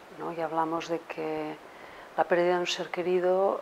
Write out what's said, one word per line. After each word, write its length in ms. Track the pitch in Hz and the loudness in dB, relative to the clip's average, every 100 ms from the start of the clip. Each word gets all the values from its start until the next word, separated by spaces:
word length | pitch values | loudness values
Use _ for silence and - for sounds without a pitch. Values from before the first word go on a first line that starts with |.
| - 160 | -18 -12
¿no? 140 | 156 | -8
Y 60 | 165 | -6
hablamos 460 | 160 160 160 165 160 | -4 -2 -2 -2 -4
de 140 | 165 | -6
que 540 | 165 - 156 156 151 156 - - - - - - | -6 -8 -4 -4 -6 -8 -14 -18 -18 -18 -10 -2
la 60 | |
pérdida 320 | 165 175 175 180 | 2 4 4 4
de 60 | |
un 60 | 175 | 0
ser 220 | - 170 | -2 -4
querido, 720 | - 175 185 180 185 196 - | -2 2 4 4 4 4 2